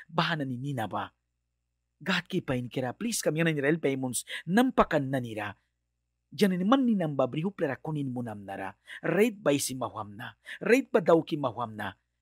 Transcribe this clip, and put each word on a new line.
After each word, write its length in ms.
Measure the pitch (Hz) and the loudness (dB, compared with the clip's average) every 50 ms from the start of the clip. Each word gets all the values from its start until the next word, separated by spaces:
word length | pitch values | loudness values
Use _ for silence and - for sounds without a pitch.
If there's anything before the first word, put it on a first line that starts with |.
| - - | -14 -6
bahana 320 | 165 170 165 160 165 156 139 | -2 -2 0 0 0 -2 -4
ni 160 | 135 127 120 | -4 -6 -6
Nina 320 | 131 143 143 120 110 98 | -6 -4 -4 -4 -4 -4
ba? 160 | 98 107 98 101 - _ _ _ _ _ _ _ _ _ _ _ _ _ _ _ _ _ 147 | -4 -6 -6 -8 -10 _ _ _ _ _ _ _ _ _ _ _ _ _ _ _ _ _ -4
God 240 | - 190 175 - | -2 -2 -2 -2
ki 160 | - - 175 - | -2 -4 -4 -2
pain 240 | - 135 123 123 | -2 -2 -2 -4
kira, 240 | 120 - 139 131 123 - - | -4 -4 -2 -2 -2 -4 -4
please 240 | 202 240 214 - - | -4 -4 -4 -2 0
kami 240 | 175 151 156 165 | 0 2 2 2
yan 80 | 165 160 | 2 2
ang 40 | 147 135 | 2 2
Israel 160 | 139 160 165 | 2 2 2
payments, 480 | 156 143 135 135 131 127 120 - - - - - - | 2 0 0 0 -2 -4 -4 -6 -6 -8 -10 -10 -4
nampakan 640 | 160 180 220 254 262 - - 214 - 170 151 139 | 2 4 4 4 6 6 4 4 4 2 0 0
na 160 | 131 139 135 123 | 0 0 -2 -2
nira. 320 | 117 107 107 104 101 101 - _ _ _ _ _ _ _ _ _ _ _ _ _ _ - | -4 -6 -6 -6 -6 -8 -12 _ _ _ _ _ _ _ _ _ _ _ _ _ _ -2
Diyan 240 | 139 208 196 185 175 | 0 2 2 2 2
ni 80 | 185 | 2
man 160 | 202 254 285 262 | 4 4 4 4
ni 160 | 240 220 196 | 4 2 2
namba 320 | 170 151 147 135 131 123 | 0 0 0 0 0 0
briho 240 | 123 151 156 202 - | 0 -2 -4 -4 -4
plera 240 | - 170 143 127 - | -2 -4 -4 -4 -4
kunin 320 | - 160 156 147 143 131 | -6 -6 -6 -4 -4 -4
mo 160 | 123 123 120 | -4 -6 -6
nam 160 | 117 107 104 101 | -6 -8 -10 -12
nara. 320 | 95 98 95 95 95 - _ _ - - - - | -12 -10 -8 -8 -10 -10 _ _ -18 -12 -8 -4
Rate 320 | 160 160 185 214 247 208 - | 0 2 2 2 2 0 0
by 160 | - 151 147 139 - | 0 2 2 2 0
si 160 | - 131 131 | -2 -6 -6
mahwam 400 | 120 107 - 110 107 104 101 101 | -6 -6 -6 -8 -10 -10 -12 -14
na. 160 | 123 - - _ _ - - - | -14 -14 -16 _ _ -18 -12 -4
Rate 320 | - - 226 269 233 - | 2 4 4 4 4 4
ba 80 | - 240 | 0 2
daw 240 | 170 165 170 165 147 | 6 6 6 6 6
ki 160 | - 160 147 | 2 -2 -2
mahwam 400 | 143 127 107 113 120 113 110 107 | -2 -4 -4 -4 -6 -8 -6 -8
na? 160 | 104 98 - - _ _ _ _ | -8 -8 -10 -12 _ _ _ _